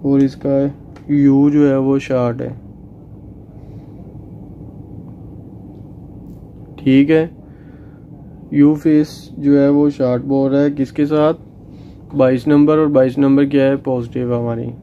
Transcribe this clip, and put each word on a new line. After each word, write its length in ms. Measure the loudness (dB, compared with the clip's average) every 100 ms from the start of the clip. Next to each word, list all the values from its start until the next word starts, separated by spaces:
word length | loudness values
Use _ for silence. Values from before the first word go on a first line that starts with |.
और 200 | 0 0
इसका 360 | 0 -2 -4 -2 -2 -6 -20 -20 -4
यू 380 | 2 4 4 2
जो 180 | 4 2
है 100 | 2
वो 180 | 0 -2
short 400 | -2 -2 -2 -4
है। 80 | -10 -12 -20 -20 -20 -20 -20 -20 -20 -20 -20 -20 -20 -20 -20 -20 -20 -20 -20 -20 -20 -18 -18 -18 -18 -18 -18 -20 -20 -20 -20 -20 -20 -20 -20 -20 -20 -20 -20 -20 -20 -20 -20 -8
ठीक 320 | 0 2 4
है, 200 | 2 0 -8 -20 -20 -20 -20 -20 -20 -20 -20 -20 -20 -6
यू 200 | 2 2 4
face 420 | 2 2 0 -8 -18 -6
जो 200 | 0 2
है 120 | 4
वो 180 | 2 0
short 300 | 0 -2 -2
बोल 260 | -2 -2 0
रहा 120 | 0
है 80 | -2
किसके 340 | -2 -6 -4 -2
साथ, 280 | 0 0 -2 -10 -20 -20 -20 -20 -20 -12 0
बाईस 320 | 2 2 2
नंबर, 300 | 4 4 4
और 100 | 2
बाईस 300 | 2 2 2
नंबर 280 | 2 2 2
क्या 180 | 2
है, 120 | 2 0
पॉजिटिव 540 | -4 -6 -6 -6 -4
है 80 | -4
हमारी। 320 | -4 -6 -8 -12